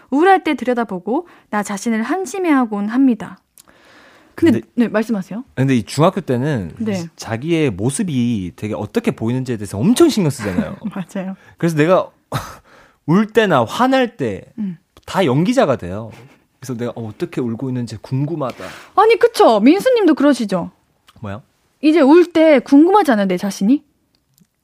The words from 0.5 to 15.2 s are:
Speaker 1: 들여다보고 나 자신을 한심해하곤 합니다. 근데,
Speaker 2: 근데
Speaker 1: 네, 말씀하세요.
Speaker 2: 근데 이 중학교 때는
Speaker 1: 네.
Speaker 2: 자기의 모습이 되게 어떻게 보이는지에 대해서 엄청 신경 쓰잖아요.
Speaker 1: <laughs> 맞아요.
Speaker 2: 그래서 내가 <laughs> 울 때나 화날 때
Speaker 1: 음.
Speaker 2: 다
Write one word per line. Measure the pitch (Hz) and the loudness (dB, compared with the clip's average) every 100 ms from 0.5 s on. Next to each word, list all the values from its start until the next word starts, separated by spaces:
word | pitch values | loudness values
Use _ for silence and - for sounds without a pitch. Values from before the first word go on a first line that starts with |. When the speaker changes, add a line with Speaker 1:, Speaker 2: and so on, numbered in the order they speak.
| 285 | -4
Speaker 1:
들여다보고 | 240 240 226 185 196 277 349 _ _ | -2 -4 -4 -8 -6 -6 -6 _ _
나 | 208 | -6
자신을 | 202 196 233 220 | -6 -6 -4 -4
한심해하곤 | 233 370 381 392 359 269 233 202 208 | -2 -4 -6 -4 0 0 0 -4 -2
합니다. | 247 269 226 175 185 _ _ _ _ _ _ _ _ _ | 2 2 0 -6 -18 _ _ _ _ _ _ _ _ _
근데, | - 330 233 | 0 2 2
Speaker 2:
근데 | - - | -2 -2
Speaker 1:
네, | 220 | -2
말씀하세요. | 214 226 208 - 202 - - | -2 -2 -4 -6 -12 -8 -2
Speaker 2:
근데 | 135 127 | 0 0
이 | |
중학교 | 107 - 170 190 | -2 0 0 0
때는 | 156 120 143 127 85 - | -4 -2 -2 -4 -6 -8
Speaker 1:
네. | 220 190 165 - | -6 -6 -8 -14
Speaker 2:
자기의 | - 113 156 165 147 | -10 -8 -2 0 0
모습이 | 90 117 - 190 131 120 113 90 - | -2 -4 -4 -4 -2 0 -2 -6 -8
되게 | 107 107 | -8 -6
어떻게 | 104 240 - | -6 -4 -4
보이는지에 | - 110 127 127 110 | -4 -4 -4 -4 -8
대해서 | 101 98 | -8 -2
엄청 | 160 247 339 | 2 4 4
신경 | 214 160 | 4 0
쓰잖아요. | - 147 90 - - | -2 -4 -4 -6 -8
Speaker 1:
<laughs> | 220 | -10
맞아요. | 196 175 202 185 190 _ - | -10 -10 -10 -10 -12 _ -4
Speaker 2:
그래서 | 170 156 | -2 2
내가 | 156 180 - _ _ | 2 2 0 _ _
<laughs> | - - - _ _ _ _ - | -12 -12 -20 _ _ _ _ 0
울 | 180 214 | 0 2
때나 | 233 214 143 | 2 2 2
화날 | 113 - 254 262 247 - | 0 0 0 2 0 -4
때 | 123 95 - - | -6 -6 -12 -10
Speaker 1:
음. | 202 165 _ _ - | -8 -10 _ _ -8
Speaker 2:
다 | 180 | -2